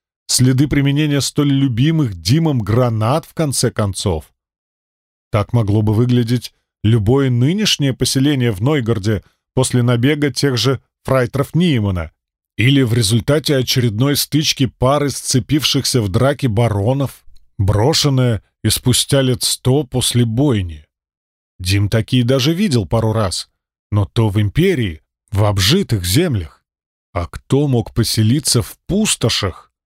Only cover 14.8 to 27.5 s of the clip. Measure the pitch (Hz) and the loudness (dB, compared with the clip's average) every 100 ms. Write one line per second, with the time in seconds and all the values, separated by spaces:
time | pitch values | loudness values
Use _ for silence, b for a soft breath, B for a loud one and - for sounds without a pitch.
14.8 | 127 143 143 - - 131 - 151 - 139 | 0 0 -2 -6 -2 -2 0 -2 0 -2
15.8 | - 127 101 107 131 147 131 107 117 101 | 0 -2 0 0 0 0 -2 0 0 0
16.8 | 104 139 131 - - - _ - 98 104 | -2 -2 -4 -8 -20 -20 _ -4 0 2
17.8 | 131 156 147 131 123 104 _ _ 110 - | 2 2 0 2 0 -2 _ _ -4 -2
18.8 | 127 - - 139 131 120 - - 123 139 | 0 -2 0 0 0 -2 -4 -4 0 0
19.8 | - 127 - 120 117 113 147 107 87 78 | -2 -4 -2 0 0 0 0 0 -4 -10
20.8 | _ _ _ _ _ _ _ _ 90 101 | _ _ _ _ _ _ _ _ -2 0
21.8 | 101 113 - 127 120 135 139 170 214 120 | 0 -2 0 0 2 0 0 -2 0 0
22.8 | 85 113 113 110 95 - - _ _ _ | 0 -2 0 -2 -2 -6 -12 _ _ _
23.8 | _ 104 98 117 110 107 104 143 190 147 | _ -2 -2 0 0 0 0 0 0 0
24.8 | 101 78 _ _ _ 101 107 98 95 196 | -4 -8 _ _ _ 0 0 2 2 0
25.8 | - 104 87 120 180 107 78 _ _ _ | 0 -2 0 0 0 -2 -6 _ _ _
26.8 | _ _ _ 87 85 - - | _ _ _ -8 -8 -12 -2